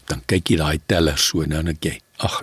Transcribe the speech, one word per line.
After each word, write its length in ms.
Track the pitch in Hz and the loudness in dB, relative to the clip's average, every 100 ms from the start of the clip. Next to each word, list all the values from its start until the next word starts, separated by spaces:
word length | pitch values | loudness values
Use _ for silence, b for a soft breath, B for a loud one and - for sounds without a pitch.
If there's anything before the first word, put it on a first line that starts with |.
| - | -6
dan 160 | - - | -6 0
kyk 220 | 92 - | 0 2
jy 80 | 82 | 2
daai 240 | 78 78 - | 2 -2 0
teller 320 | 92 78 73 | 2 2 2
so, 260 | - 87 | 0 0
nou 180 | 76 78 | 0 -2
dink 220 | 85 78 | -2 -2
jy, 160 | 82 - _ - | -4 -6 _ -4
"Ag, 240 | - - | -4 -4